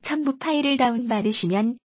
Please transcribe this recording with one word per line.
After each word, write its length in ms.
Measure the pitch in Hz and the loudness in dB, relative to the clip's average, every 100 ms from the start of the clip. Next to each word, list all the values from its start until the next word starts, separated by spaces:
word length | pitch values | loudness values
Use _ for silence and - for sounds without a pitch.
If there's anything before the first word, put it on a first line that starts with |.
첨부 340 | - 302 277 269 | -4 -2 -2 -2
파일을 400 | 320 302 285 269 | -2 0 0 2
다운받으시면 1000 | 247 233 240 214 214 214 170 190 220 247 | 2 0 -2 0 0 0 0 2 0 -2